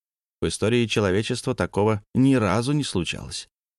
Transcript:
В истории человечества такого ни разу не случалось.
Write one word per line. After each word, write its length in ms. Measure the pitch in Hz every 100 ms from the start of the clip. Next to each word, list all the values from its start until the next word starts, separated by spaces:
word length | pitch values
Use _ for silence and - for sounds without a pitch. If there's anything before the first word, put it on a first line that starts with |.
| _ _ _ _
В 60 | 82
истории 380 | - 101 120 117
человечества 680 | - 101 92 113 123 - 123
такого 480 | 87 - 104 107 -
ни 220 | 113 135 131
разу 380 | 104 98 120
не 100 | 147
случалось. 640 | 131 98 82 - 65 - - _ _